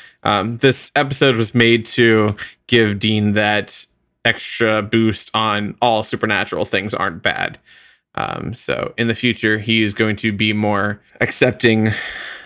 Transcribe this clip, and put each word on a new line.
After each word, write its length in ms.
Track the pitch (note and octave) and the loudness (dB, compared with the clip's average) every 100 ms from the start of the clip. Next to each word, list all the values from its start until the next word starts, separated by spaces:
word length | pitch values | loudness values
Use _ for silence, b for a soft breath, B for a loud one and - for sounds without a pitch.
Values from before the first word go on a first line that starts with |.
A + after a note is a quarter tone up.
| B B | B B
Um, 360 | G2+ G#2 G#2 A#2 | 0 0 -2 2
this 340 | C#3 - - | 2 2 -2
episode 400 | C#3+ C#3 C3+ C#3 | -2 0 2 2
was 180 | A#2 G#2+ | 2 0
made 320 | A#2+ A#2 A#2 A2+ | 4 4 4 0
to 500 | - A#2 A2 G#2+ G2+ B B - | 2 4 4 2 -2 B B 2
give 320 | A#2+ A2 G2+ | 4 4 2
Dean 320 | A2 G#2+ G#2 | 0 2 2
that 520 | G#2 G#2 G#2 G#2 - - _ _ _ | 2 0 0 -4 -14 -20 _ _ _
extra 580 | A#2 - - - A2+ G#2+ | -2 -2 -6 -2 0 0
boost 500 | G#2 A2+ A2 G2 - | 0 2 2 0 -6
on 420 | A2 A2 G#2 G#2 - | -2 0 -2 -4 -2
all 220 | A#2+ A2 | 0 0
supernatural 600 | G#2+ - A2 G2 G#2 E2+ | -2 -4 -2 -2 -2 -4
things 300 | G#2 G2 G2+ | -2 -2 -4
aren't 300 | - F#2+ E2 | -4 -4 -2
bad. 340 | - G1+ G1+ - b b b b _ - | -4 -2 -6 -8 b b b b _ -8
Um, 380 | - G1+ - | -6 -6 -8
so 400 | - - - - - | -10 -6 -4 -4 -4
in 120 | A#2 | -2
the 60 | A2 | 0
future, 420 | B2 G#2+ G#2+ G#2+ | -2 0 0 -2
he 240 | G#2 A2+ | 0 0
is 100 | G#2 | 0
going 220 | G#2 A2 G2+ | 0 -2 0
to 120 | A2+ | -2
be 220 | G2+ G#2+ | -2 -2
more 500 | G#2+ G#2 G2+ G#2 G#2 b - | 0 0 0 -2 -6 b -20
accepting 720 | A#2 - B2+ - A#2+ A2 A2 G#2+ B B B B | -16 -2 0 2 2 4 2 -2 B B B B